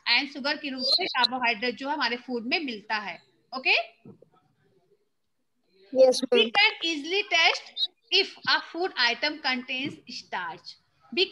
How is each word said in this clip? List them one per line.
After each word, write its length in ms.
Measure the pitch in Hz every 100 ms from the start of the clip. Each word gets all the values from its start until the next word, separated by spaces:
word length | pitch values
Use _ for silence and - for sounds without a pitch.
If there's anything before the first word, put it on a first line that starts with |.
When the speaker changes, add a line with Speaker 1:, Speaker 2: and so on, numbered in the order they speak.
| 226
Speaker 1:
and 220 | 240 277
शुगर 240 | 294 269 302
के 120 | 294
रूप 160 | 262 254 -
में 80 | 359
carbohydrate 680 | 269 240 254 240 220 247 214
जो 140 | 269
हमारे 280 | 294 240 240
food 280 | 247 240 226
में 140 | 349
मिलता 360 | 277 214 - 214
है। 280 | 202 165 _ _ _ 254
okay? 200 | 330 494 679 _ - - _ _ _ _ _ _ _ _ _ _ _ _ _ _ _ _ _
Speaker 2:
Yes, 280 | 262 262 254 254
Speaker 1:
We 60 | 233
Speaker 2:
मैम। 100 | 226
Speaker 1:
can 220 | 403 427 415 330
easily 380 | 311 302 392 415
test 520 | 330 339 - - - - _ - 370
if 120 | 381 - -
a 100 | 294
food 300 | - 330 370 269 240
item 280 | 233 302 302 277
contains 460 | 247 247 254 277 160 - -
starch। 580 | - 202 170 160 - - _ _ _ 311
We 100 | 381